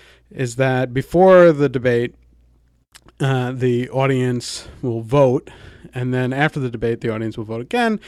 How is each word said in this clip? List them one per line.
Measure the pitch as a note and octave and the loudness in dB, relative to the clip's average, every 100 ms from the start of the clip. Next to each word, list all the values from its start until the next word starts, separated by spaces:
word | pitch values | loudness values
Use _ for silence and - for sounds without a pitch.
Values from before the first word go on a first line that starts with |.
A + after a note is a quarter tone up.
| _ _ _ | _ _ _
is | - B2 A#2+ | -8 -6 -2
that | C3 B2+ B2 | -2 0 -2
before | B2+ - E3+ F#3+ F3+ F3 | -4 -2 4 6 8 8
the | C#3+ C#3+ | 6 0
debate, | B2+ B2 A#2+ B2 - _ _ _ _ _ _ _ _ _ - | 0 0 0 -2 -8 _ _ _ _ _ _ _ _ _ -6
uh, | C3+ C3 B2 | -2 -2 -4
the | C3 B2+ A#2+ B2 | -2 -2 0 -2
audience | C3 C3+ C3 B2+ B2 - - - - | -2 0 0 0 -4 -6 -12 -16 -10
will | B2+ A2+ | -6 -6
vote, | A2 C#3+ C3 B2+ - - - - - | -2 2 4 2 -4 -18 -20 -20 -14
and | B2 B2+ | -8 -4
then | B2+ B2+ | -2 -2
after | C3 D3+ D3+ | 0 -2 -2
the | B2+ | -6
debate, | A2+ A#2 A#2 | -4 -4 -4
the | A#2 | -4
audience | A2 A2+ A2+ | -4 -6 -8
will | G#2+ | -10
vote | A2+ | -12
again. | B2 B3 A#3 | -6 -2 -2
And | G#3 | -2